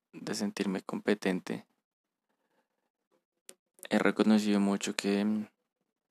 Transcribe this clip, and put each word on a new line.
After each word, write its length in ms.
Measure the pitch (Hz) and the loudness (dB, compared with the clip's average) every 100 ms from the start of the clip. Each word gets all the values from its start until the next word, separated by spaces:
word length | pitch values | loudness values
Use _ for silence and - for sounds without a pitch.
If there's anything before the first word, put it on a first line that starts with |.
| _ | _
de 240 | - - 107 | -12 -8 -4
sentirme 460 | 104 - 101 95 | -4 -2 -2 -4
competente. 840 | - 107 - 104 98 92 - 107 - _ _ _ _ _ _ _ _ _ _ _ _ _ _ _ _ _ - - _ _ - | -6 -6 -2 0 0 -2 -4 -10 -10 _ _ _ _ _ _ _ _ _ _ _ _ _ _ _ _ _ -20 -20 _ _ -2
He 100 | 107 | 2
reconocido 600 | 101 101 107 110 104 101 | 2 2 4 4 4 2
mucho 380 | 101 98 - - | 2 0 -2 -4
que, 260 | 101 101 | 0 2
mm, 240 | 104 107 107 _ _ _ _ _ _ | 2 -2 -6 _ _ _ _ _ _